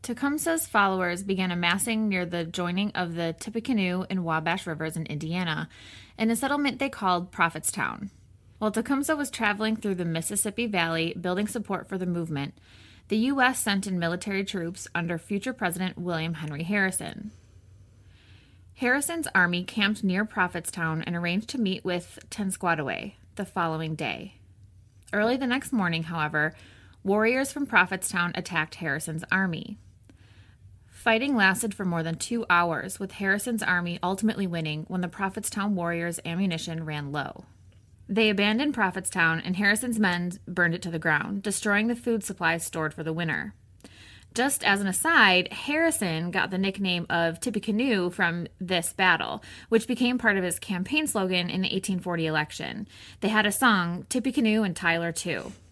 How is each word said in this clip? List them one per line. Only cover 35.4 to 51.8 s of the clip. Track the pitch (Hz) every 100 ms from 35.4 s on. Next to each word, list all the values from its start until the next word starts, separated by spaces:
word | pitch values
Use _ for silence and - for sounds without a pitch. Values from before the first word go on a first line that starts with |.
| 196 208 208
warriors' | 190 170 170 170 165
ammunition | - 170 196 160 170 160
ran | 156 147 139
low. | 143 135 - - - - - _ - -
They | 208 214
abandoned | 196 202 220 294
Prophetstown, | 277 196 185 185 185 165 160
and | - 180
Harrison's | 202 214 254 226
men | 196 175 175 175 -
burned | 175 175
it | 165
to | 175
the | 165
ground, | 165 151 - 202
destroying | 208 196 214 202 220
the | 240
food | 247 226
supplies | - 196 165 165
stored | - 165 156
for | 151
the | 160
winter. | 160 170 95 208 - - - - - - - -
Just | - 269 -
as | - 202
an | 196
aside, | 180 320 330 208 180 180
Harrison | - - 302 330 - 190 160 175
got | 185 -
the | 185
nickname | 196 190 190 175 170
of | 170 165 165
Tippecanoe | 247 208 208 208 269 208 175
from | 175 175 170 170 -
this | 180 180 165
battle, | - 185 165 - - - - -
which | 226 226
became | 240 247 247
part | 226 196
of |
his | 180 -
campaign | - 180 190 302 302
slogan | 214 185 180 180
in | 185
the | 190
eighteen | 190